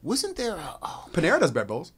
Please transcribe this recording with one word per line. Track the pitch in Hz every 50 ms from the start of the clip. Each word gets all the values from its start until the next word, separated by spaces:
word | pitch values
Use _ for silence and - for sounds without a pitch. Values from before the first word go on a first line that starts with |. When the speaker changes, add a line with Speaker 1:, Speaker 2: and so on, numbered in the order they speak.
| -
Speaker 1:
Wasn't | 143 220 277 - 403 381
there | - 254 233 214
a, | 170 - - - - -
oh, | - - - - - -
Speaker 2:
Panera | 180 156 165 247 320
does | 262 156
bread | 117 117 107
bowls. | 98 107 120 165 - _